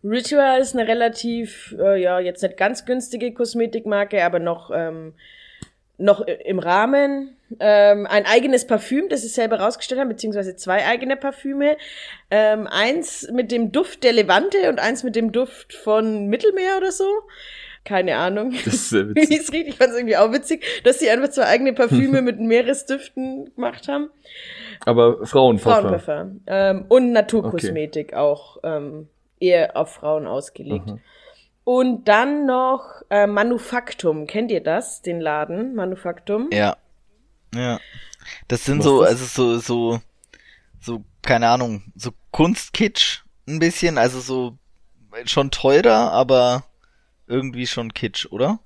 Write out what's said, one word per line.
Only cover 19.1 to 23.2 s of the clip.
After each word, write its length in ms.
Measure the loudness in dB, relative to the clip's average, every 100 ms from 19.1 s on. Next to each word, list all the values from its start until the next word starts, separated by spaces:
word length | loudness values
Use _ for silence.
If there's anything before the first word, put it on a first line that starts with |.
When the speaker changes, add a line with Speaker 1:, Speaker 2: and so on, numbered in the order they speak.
Speaker 1:
wie 40 | 2
Speaker 2:
witzig. 240 | 2 2
Speaker 1:
es 140 | -2
riecht. 140 | -6 -8
Ich 80 | 2
fand's 180 | 2 2
irgendwie 220 | 0 2
auch 160 | 2
witzig, 320 | 2 -4 -6 -6 0
dass 160 | 2 2
sie 100 | 2
einfach 200 | 2 0
zwei 160 | 0 2
eigene 260 | 2 2
Parfüme 500 | 0 2 4 4 2
Speaker 2:
<laughs> 0 |
Speaker 1:
mit 160 | 0 -2
Meeresdüften 1120 | 0 2 2 -4 -4 -8 -8 -10